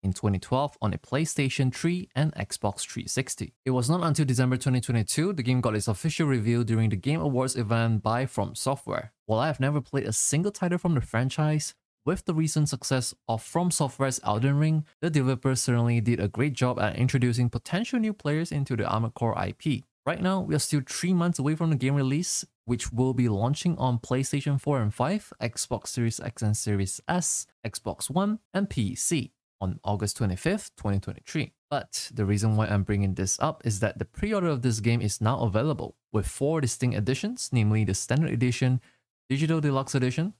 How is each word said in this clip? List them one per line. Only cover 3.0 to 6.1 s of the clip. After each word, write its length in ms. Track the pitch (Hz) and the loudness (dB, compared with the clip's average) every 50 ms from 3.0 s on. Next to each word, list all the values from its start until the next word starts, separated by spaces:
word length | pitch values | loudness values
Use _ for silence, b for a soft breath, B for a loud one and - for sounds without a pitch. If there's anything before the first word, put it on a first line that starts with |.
| 92 | -8
sixty. 480 | - - - 131 - - - 101 - _ _ _ | -4 -4 -4 -4 -4 -6 -8 -8 -12 _ _ _
It 80 | 131 | -2
was 200 | 127 127 120 123 | 0 0 2 2
not 100 | 165 180 | 2 2
until 240 | 170 165 147 - 151 | 2 0 2 2 2
December 320 | 131 127 117 131 127 127 | 2 2 2 4 2 2
twenty 240 | 123 - 135 127 127 | 2 2 2 2 2
twenty-two 520 | 113 - 120 117 107 - - - 156 196 202 | 2 2 0 0 0 0 0 0 0 0 0
the 100 | 156 120 | -2 0
game 180 | 123 127 127 | 2 2 2
got 140 | 120 120 107 | 2 2 0
its 120 | 107 98 | 0 0
official 380 | - 104 - - 165 | 0 -2 0 -2 -4